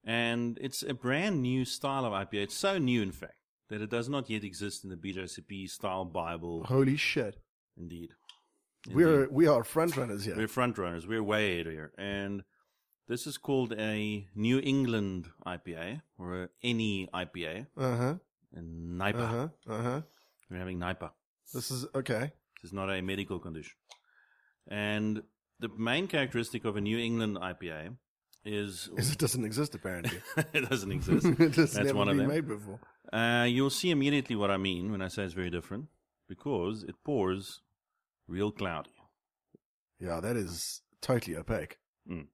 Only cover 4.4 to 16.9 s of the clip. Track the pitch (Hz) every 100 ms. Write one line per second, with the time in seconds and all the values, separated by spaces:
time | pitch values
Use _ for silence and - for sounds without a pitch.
4.4 | 101 92 104 - 98 90 95 92 92 -
5.4 | - 98 95 - 101 92 90 87 82 85
6.4 | 85 85 80 131 135 151 - 151 107 -
7.4 | _ _ _ - 87 85 82 - - -
8.4 | _ _ _ _ - 127 170 147 135 131
9.4 | 160 131 113 160 170 135 120 101 101 98
10.4 | 110 - 123 104 90 85 87 113 104 107
11.4 | 104 87 82 78 78 - 98 101 98 101
12.4 | - _ _ _ _ _ - 123 151 131
13.4 | - 135 120 107 110 107 107 104 95 101
14.4 | 110 131 139 135 127 113 101 92 87 -
15.4 | - 87 92 82 87 147 _ - 90 90
16.4 | 90 _ 123 117 110